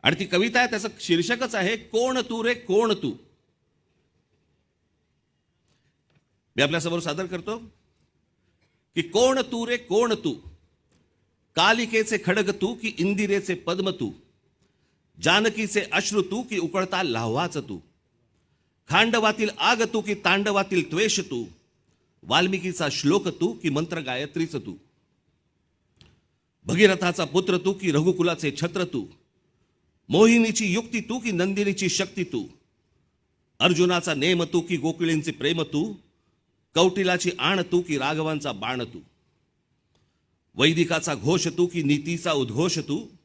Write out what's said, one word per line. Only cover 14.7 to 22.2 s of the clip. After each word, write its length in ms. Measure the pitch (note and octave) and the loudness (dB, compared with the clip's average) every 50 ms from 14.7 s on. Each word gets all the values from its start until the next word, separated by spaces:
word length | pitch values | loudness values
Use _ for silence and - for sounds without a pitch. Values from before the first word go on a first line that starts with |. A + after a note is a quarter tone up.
| _ _ _ _ _ _ _ _ _ - | _ _ _ _ _ _ _ _ _ -4
जानकीचे 640 | - D#3 F3 G#3 A3 A3+ G#3+ G#3+ A3 - - G#3 F#3+ - | 0 2 4 4 4 2 0 -2 -4 0 0 -2 -2 0
अश्रू 300 | - F#3 G3 - G#3 G3+ | -2 -2 -2 0 0 0
तू 200 | F#3 F#3 F#3+ A#3 | 0 0 -4 -6
की 160 | A#3+ - A3+ F#3 | -6 -4 -4 -4
उकळता 440 | E3 D#3 F#3+ F#3+ F#3 F#3 F#3+ F3+ | -4 -2 -2 -2 -2 0 -2 -2
लाव्हाच 540 | F#3+ D3 A2+ A2+ A#2 A2 A2+ C#3 F3 E3+ - | -2 -2 -2 -2 -2 -2 -2 -2 -2 -2 -4
तू? 240 | D3+ A2 - G2 E2+ - _ _ _ _ _ _ _ _ _ _ _ _ _ _ _ _ _ _ _ _ - | -8 -8 -8 -14 -14 -14 _ _ _ _ _ _ _ _ _ _ _ _ _ _ _ _ _ _ _ _ 0
खांडवातील 640 | D3+ F#3+ A3+ A#3 A3 A#3 G#3+ G#3+ G#3+ G#3+ A3 G#3 - - | 2 2 4 4 2 2 2 2 2 2 -2 -2 -2 0
आग 240 | D3+ G#3 A#3+ A3 A3+ A3 | 2 2 2 2 0 0
तू 80 | - G#3+ | 0 -4
की 140 | F3+ G3+ G#3 | -2 -2 -6
तांडवातील 760 | - - F3 F#3 G3 G3+ G#3+ G3+ G3 G3 G3 F#3+ F3 D3+ - | -2 2 2 2 2 2 2 0 0 0 2 0 0 0 0
त्वेष 300 | D3+ F3 A3 G#3+ - - | 0 0 0 2 0 -2
तू? 240 | D3+ - C3+ A#2+ A2 F2+ - _ _ _ _ _ _ _ _ _ _ _ _ _ | -4 -4 -6 -8 -8 -10 -14 _ _ _ _ _ _ _ _ _ _ _ _ _